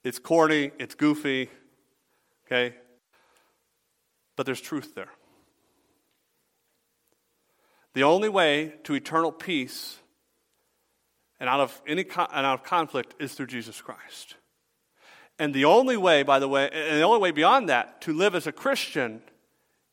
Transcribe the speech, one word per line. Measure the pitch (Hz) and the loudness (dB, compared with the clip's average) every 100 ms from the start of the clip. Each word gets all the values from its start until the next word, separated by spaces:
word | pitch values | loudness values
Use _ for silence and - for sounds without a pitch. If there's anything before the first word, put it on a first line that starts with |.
It's | 127 - | -10 -8
corny, | - 165 156 151 143 - | 0 4 4 2 -2 -8
it's | 120 | -14
goofy, | - 151 151 143 131 123 - _ _ _ _ _ _ _ _ - | -2 0 0 -2 -4 -6 -12 _ _ _ _ _ _ _ _ -4
okay? | 123 123 120 _ _ _ _ _ _ _ _ _ _ _ _ _ _ _ - | -2 -2 -6 _ _ _ _ _ _ _ _ _ _ _ _ _ _ _ -8
But | 131 | -6
there's | 123 | -8
truth | - 147 - | -8 -10 -10
there." | 104 95 - _ _ _ _ _ _ _ _ _ _ _ _ _ _ _ _ _ _ _ _ _ _ _ _ _ _ _ | -16 -18 -20 _ _ _ _ _ _ _ _ _ _ _ _ _ _ _ _ _ _ _ _ _ _ _ _ _ _ _
The | 131 | 2
only | 143 185 214 | 4 4 2
way | 196 156 147 156 - | 2 2 2 -2 -10
to | - | -6
eternal | 139 147 160 165 | -6 -2 -2 -2
peace | - 190 151 127 - - - _ _ _ _ _ _ _ _ _ _ _ _ _ - | -4 -6 -6 -6 -10 -16 -18 _ _ _ _ _ _ _ _ _ _ _ _ _ -8
and | 127 | -2
out | 139 | 0
of | 131 - - | 0 -4 -6
any | 170 | -6
con-, | 180 175 - | -4 -4 -4
and | 147 139 | -2 -2
out | |
of | 131 | -2
conflict | - 175 151 131 - - | -2 -4 -2 -6 -8 -10
is | 139 | -12
through | - 123 | -10 -10
Jesus | 123 113 - | -10 -12 -16
Christ. | - 101 - - - - _ _ _ _ _ _ _ - - - | -18 -18 -20 -20 -20 -20 _ _ _ _ _ _ _ -20 -16 -6
And | 151 | -2
the | 135 | 2
only | 147 220 262 226 | 6 6 4 2
way, | 180 147 | 4 4
by | 139 135 | 4 2
the | 139 | 2
way, | 135 139 | 0 0
and | 156 156 151 | -2 -2 2
the | |
only | 180 226 | 4 4
way | 180 | 2
beyond | 147 170 269 180 | 2 4 4 4
that | 120 - - | 0 -2 -8
to | - | -6
live | 156 202 | 0 0
as | 180 151 | 0 -4
a | |
Christian | - 269 277 - 156 120 110 - _ _ _ _ _ _ | -4 -2 -2 -4 -4 -6 -8 -18 _ _ _ _ _ _